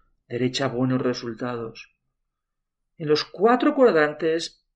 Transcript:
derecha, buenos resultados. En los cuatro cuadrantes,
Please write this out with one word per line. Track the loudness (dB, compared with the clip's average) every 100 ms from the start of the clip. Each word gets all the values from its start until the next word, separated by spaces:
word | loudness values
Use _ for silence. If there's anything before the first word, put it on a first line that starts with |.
| _ _ -8
derecha, | -2 -2 -2 -2
buenos | 0 0 0
resultados. | -2 -4 -6 -8 -8 -8 -10 -14 -20 _ _ _ _ _ _ _ _ _ _ -8
En | 0
los | 0
cuatro | -2 0 2 4 2 4
cuadrantes, | 4 4 2 0 -2 -2 -6 _ _